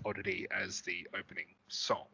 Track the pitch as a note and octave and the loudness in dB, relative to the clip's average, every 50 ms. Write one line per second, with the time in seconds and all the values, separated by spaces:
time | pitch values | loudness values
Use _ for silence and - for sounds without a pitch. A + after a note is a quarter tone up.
0 | - G#2 G2+ G2 - G2+ F#2 F2+ - - F#2 F#2 F#2+ F#2+ F#2+ - - F#2 F2+ F2 | 0 0 0 0 2 2 2 2 0 0 2 2 2 2 -2 -4 -4 -4 -4 -4
1 | E2 - G2 G2 - - - E2+ - - - _ _ - - - - - G#2+ - | -4 -4 -4 -6 -6 -6 -6 -8 -8 -8 -10 _ _ -6 -2 2 4 4 4 2
2 | - - | 0 -6